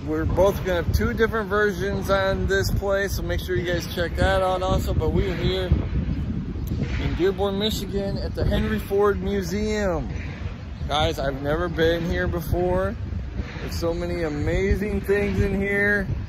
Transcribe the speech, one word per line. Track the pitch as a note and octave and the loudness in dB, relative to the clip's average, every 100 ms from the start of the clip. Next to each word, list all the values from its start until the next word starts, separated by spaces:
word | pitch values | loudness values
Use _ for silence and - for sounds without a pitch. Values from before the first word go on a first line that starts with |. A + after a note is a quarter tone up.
we're | C#3+ D#3 | -2 0
both | G2+ - G3 F#3 | 2 4 4 4
gonna | F3+ F3 | 0 0
have | D#3 | 2
two | - A3 | 2 2
different | A3 A3 A3 G3+ | 2 2 2 0
versions | G3+ G#3 F3+ F#3+ G3 F#3+ | 2 2 0 -2 -2 2
on | G3 F#3+ F#3+ F#3 | 2 2 2 2
this | G3 G3 | 2 2
place, | - G3 G3 G3 | 2 2 0 0
so | - | -2
make | E3+ F3 | -2 -2
sure | E3+ | -2
you | F3+ F3 | -2 0
guys | F3 E3+ | -2 -2
check | - E3+ E3+ | -4 -2 0
that | F#3 F#3+ | 2 2
out | F#3 F#3 | 2 0
also. | F#3 F#3+ - | 0 0 0
But | - - | 0 2
we | F3+ F#3+ | 2 0
are | |
here | E3+ F3+ F#3 F3+ | 0 0 0 0
in | - - - - - - - - - - - - - - - | 0 0 -2 -2 -4 -4 -4 -6 -6 -4 -4 -2 -2 -2 0
Dearborn, | G3 F#3+ G3+ G3 | 0 2 -2 0
Michigan | G#3+ G#3 F#3 G3 G3 F#3+ | -2 -2 -4 -4 -2 -4
at | - | -4
the | - | -2
Henry | E3 G#3 G#3+ G#3+ | 0 2 2 -2
Ford | - G3 G#3 G3 | 0 4 4 2
Museum. | F#3+ G3+ F3 G3 G#3+ G#3+ G3 E3 A#2+ - - - - - - - - | 0 -2 -2 -2 0 0 0 0 -4 -6 -8 -8 -8 -8 -12 -8 -2
Guys, | D3 D#3+ D3+ | 0 0 0
I've | C#3 C3+ | -2 -2
never | C#3+ D#3 F3 | -2 0 0
been | D#3+ D#3+ E3+ E3+ | 2 2 2 0
here | F3+ F3+ | 0 0
before. | F3 E3 F3 F3+ F3+ F#3+ A3+ - - - - - - | -2 -2 0 2 0 0 -4 -6 -6 -6 -6 -8 -6
There's | - - | -6 -2
so | E3+ | -2
many | E3+ F3 F3 | -2 -4 -2
amazing | D#3+ D3 D3+ F3+ G3 G3+ G#3 G3+ | -2 -2 0 2 2 2 2 -2
things | F#3+ G3+ G3+ F#3+ | 2 2 2 2
in | G3+ G3 | 2 2
here. | G3+ G3+ G3+ G#3 G3 - | 0 2 2 2 0 -4